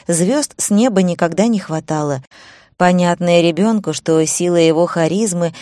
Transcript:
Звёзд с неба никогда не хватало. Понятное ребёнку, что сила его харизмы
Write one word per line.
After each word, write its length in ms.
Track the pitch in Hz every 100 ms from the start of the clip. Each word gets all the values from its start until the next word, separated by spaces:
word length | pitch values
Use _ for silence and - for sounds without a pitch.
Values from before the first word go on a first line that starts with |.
| -
Звёзд 460 | 170 180 285 277 -
с 120 | -
неба 320 | 202 247 190
никогда 460 | 180 170 170 160 226
не 120 | 214
хватало. 640 | 185 160 160 156 151 135 - - - - _ -
Понятное 640 | 180 180 175 175 175 175
ребёнку, 520 | 170 160 214 220 175
что 300 | 151 - 160 160
сила 320 | - 175 170
его 280 | 165 160 170
харизмы 680 | 170 160 185 220 175 170 165